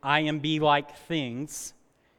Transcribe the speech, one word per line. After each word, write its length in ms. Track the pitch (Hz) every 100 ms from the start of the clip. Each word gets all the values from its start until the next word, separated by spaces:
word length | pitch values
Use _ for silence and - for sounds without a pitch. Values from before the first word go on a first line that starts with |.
I 220 | 135 151
M 160 | 151 151
B-like 580 | 151 156 151 143 143 -
things 800 | - 165 127 120 151 - - - _ _ _